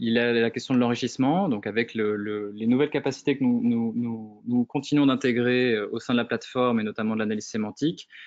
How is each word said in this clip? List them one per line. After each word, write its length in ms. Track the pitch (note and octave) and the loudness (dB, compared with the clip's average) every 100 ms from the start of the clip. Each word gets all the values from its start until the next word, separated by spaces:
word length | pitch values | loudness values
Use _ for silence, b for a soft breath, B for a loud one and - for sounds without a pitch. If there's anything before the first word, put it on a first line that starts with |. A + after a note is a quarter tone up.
il 140 | A#2 | 0
y 40 | A#2 | 2
a 140 | A#2+ | 4
la 180 | A#2 A#2 | 2 2
question 240 | B2 - | -2 0
de 60 | B2+ | 2
l'enrichissement. 680 | A#2+ A#2 B2 - C3 F3 G3 | 2 0 -2 0 2 2 0
Donc, 180 | G#2 G#2+ | -2 -2
avec 280 | G#2+ A#2 | -2 -2
le, 220 | A2 G#2+ G#2 | -2 -2 -2
le, 340 | G#2 G#2 G#2 | -4 -6 -6
les 120 | G#2 A2+ | -4 2
nouvelles 240 | B2+ D3 | 2 2
capacités 460 | C#3+ C#3 C3 - C#3 | 0 -2 -2 -2 0
que 80 | |
nous, 160 | B2+ A#2+ | 2 2
nous, 300 | A#2 A#2 A#2 | 2 0 0
nous, 480 | A#2 A#2+ A2+ G#2+ G#2 A#2+ | -2 -4 -6 -10 -12 -2
nous 180 | B2 | 0
continuons 420 | A#2+ C#3+ - D3 C#3 | 0 -2 0 4 4
d'intégrer, 680 | B2+ B2+ A#2+ B2 B2 B2 | 4 2 2 2 2 2
euh, 140 | G#2+ G2+ | 0 -2
au 80 | A#2 | -6
sein 140 | - | -2
de 40 | A#2+ | 0
la 60 | |
plateforme 560 | A#2 A#2 - B2+ B2+ A#2 | 0 -4 -4 0 2 2
et 20 | |
notamment 320 | G#2+ G#2+ A2 | -2 -4 -2
de 60 | A2 | -2
l'analyse 260 | G#2+ G#2+ - | -2 -4 -6
sémantique, 640 | A2 G#2+ - D3+ F#3 - B | -6 -6 -2 -4 -4 -12 B